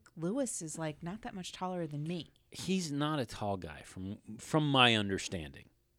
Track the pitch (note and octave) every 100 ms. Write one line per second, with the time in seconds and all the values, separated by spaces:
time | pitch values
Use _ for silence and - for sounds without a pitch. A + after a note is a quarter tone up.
0 | - - E3 A#3+ B3+ - D#3+ E3 D#3+ D3+
1 | E3+ G#3+ A#3+ G#3 F3+ - F#3 F#3 D#3+ D3
2 | D#3 F3 - _ _ - D#3 F#3+ E3 C#3+
3 | D3+ D3+ A#2+ - G#2 G2 F2+ E2+ - -
4 | F#2+ G#2+ - G#2+ - D#3+ D3+ C3+ B2 A2+
5 | G2+ F#2+ - F#2 D2 C2+ - _ _